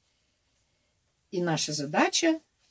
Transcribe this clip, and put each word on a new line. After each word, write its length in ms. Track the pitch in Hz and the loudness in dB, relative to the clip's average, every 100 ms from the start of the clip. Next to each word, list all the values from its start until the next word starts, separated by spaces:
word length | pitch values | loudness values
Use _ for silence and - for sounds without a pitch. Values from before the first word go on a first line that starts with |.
| _ _ _ _ _ _ _ _ _ _ _ _ _ | _ _ _ _ _ _ _ _ _ _ _ _ _
И 100 | 185 | -4
наша 320 | 175 156 - | -2 -2 -2
задача 680 | 151 143 185 359 - 330 320 _ _ _ | -4 -2 2 2 2 0 0 _ _ _